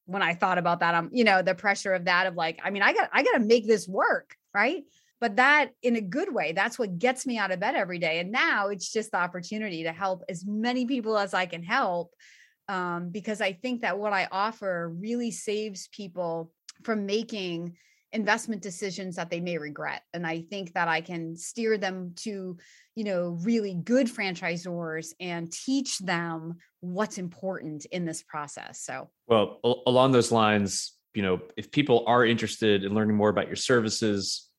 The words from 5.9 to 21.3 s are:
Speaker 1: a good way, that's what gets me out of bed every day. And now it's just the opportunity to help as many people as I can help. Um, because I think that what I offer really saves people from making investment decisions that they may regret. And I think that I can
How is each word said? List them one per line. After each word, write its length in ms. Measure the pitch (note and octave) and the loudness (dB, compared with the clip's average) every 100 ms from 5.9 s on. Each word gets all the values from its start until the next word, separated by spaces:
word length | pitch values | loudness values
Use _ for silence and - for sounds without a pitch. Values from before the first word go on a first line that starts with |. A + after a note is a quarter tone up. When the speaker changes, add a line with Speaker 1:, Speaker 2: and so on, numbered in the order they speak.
| A#3 | 0
Speaker 1:
a 40 | |
good 320 | F#3+ B3 F#4+ | 0 -2 -2
way, 200 | A#3 D3+ | -2 0
that's 260 | E3+ A3 A#3+ | 0 0 -2
what 180 | G#3+ F3 | -4 0
gets 300 | B3 C4 C4+ | 0 0 -2
me 100 | A3+ | -2
out 140 | G3 | -2
of 80 | F3+ | 0
bed 160 | G#3 | 0
every 240 | D4+ F3+ F3+ | 0 -2 -2
day. 200 | E3 E3 | 0 0
And 120 | F3+ | -2
now 380 | B3 E4 A#3+ G3+ | 0 2 2 0
it's 200 | G3 - | -4 -4
just 220 | A3 A3 | -4 -2
the 60 | F#3+ | 0
opportunity 640 | F3 F3+ F3 G#3+ G#3+ E3 | 0 -4 -8 -6 -6 -4
to 80 | E3 | -6
help 320 | E3 F#3+ F#3 - | -4 -4 -4 -6
as 160 | F3+ | -8
many 400 | F#3+ G#3+ A#3+ B3+ | -6 -2 0 0
people 320 | A#3+ C4 A3 G#3+ | -2 -2 0 0
as 160 | G3+ | 0
I 120 | F#3+ | 0
can 160 | F3+ E3+ | -2 -4
help. 540 | E3+ B3+ A3 F3 F3 _ - - _ _ - | -2 0 0 -2 -6 _ -20 -20 _ _ -8
Um, 400 | F#3 F3+ F3 F3 | -4 -4 -4 -6
because 320 | G3+ A3 G#3 | -8 -6 -2
I 100 | G3 | -2
think 300 | F#3 B3+ A#3+ | -2 -6 -4
that 180 | A3 F#3+ | -2 -2
what 140 | G#3 | 0
I 160 | G3 - | 0 0
offer 640 | F#3+ G#3+ A#3 G3 F3 E3+ E3+ | -2 -2 -2 -4 -4 -4 -6
really 340 | G#3+ A#3+ A#3+ | -4 -4 -4
saves 580 | E3+ - G#3+ G#3+ F#3+ - | -6 -4 -4 -4 -10 -14
people 640 | - G3 F3 F3 E3 E3 _ - - | -14 -12 -6 -4 -4 -8 _ -20 -10
from 220 | - G#3+ | -4 -2
making 680 | G3 G#3+ A#3 G#3+ F3+ E3+ F3 F3 _ _ _ | 0 -2 -2 -6 -4 -4 -6 -12 _ _ _
investment 480 | A3 G3+ A3+ A3+ G#3 | -2 0 0 -2 -8
decisions 560 | G3+ F3 G3+ F3+ F#3 F3+ | -8 -6 -6 -6 -8 -6
that 120 | E3+ | -6
they 120 | E3+ | -4
may 160 | F3 E3+ | -4 -4
regret. 460 | D3 D3 D3+ - _ | -6 -8 -8 -8 _
And 120 | E3+ | -6
I 140 | E3 E3 E3 | -4 -4 -6
think 220 | G3+ F3 | -10 -6
that 120 | F3+ E3+ | -2 0
I 140 | D#3+ | 0
can 340 | E3+ E3+ E3 | -2 -6 -6